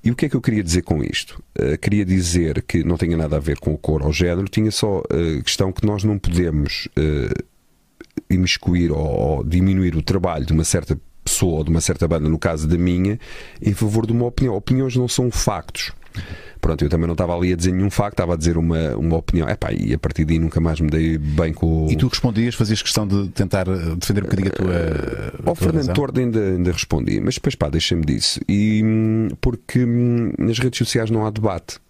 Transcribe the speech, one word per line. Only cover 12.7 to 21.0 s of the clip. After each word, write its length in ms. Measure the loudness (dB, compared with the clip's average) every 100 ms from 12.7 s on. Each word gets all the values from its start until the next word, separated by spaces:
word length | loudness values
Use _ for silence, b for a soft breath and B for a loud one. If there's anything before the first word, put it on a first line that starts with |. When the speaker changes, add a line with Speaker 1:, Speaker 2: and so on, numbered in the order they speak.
| 2
Speaker 1:
minha, 420 | 2 2 0 -2 B B B B
em 120 | -2
favor 320 | 0 0 0 0
de 80 |
uma 120 | 0 0
opinião. 300 | 0 0 0
Opiniões 400 | 0 0 0 0
não 120 | 0
são 220 | 0 0
factos. 600 | 0 -2 -2 -8 -10 -10 -12 -14 B B B B B
Pronto, 240 | -2 0
eu 60 | 0
também 160 | 2 0
não 80 |
estava 220 | 0 -2 0
ali 160 | 0
a 20 | 2
dizer 160 | 0
nenhum 180 | 2 0
facto, 220 | 0 -2
estava 200 | -2 -2
a 40 | 0
dizer 200 | 2 2
uma, 380 | 2 0 0 0
uma 220 | 0 0
opinião. 300 | 0 0 0
Epá, 240 | -2 -2
e 220 | -2 0
a 60 | -2
partir 260 | -2 -2 0
daí 140 | 2
nunca 200 | 0 0
mais 220 | 0 0
me 80 | 0
dei 280 | 2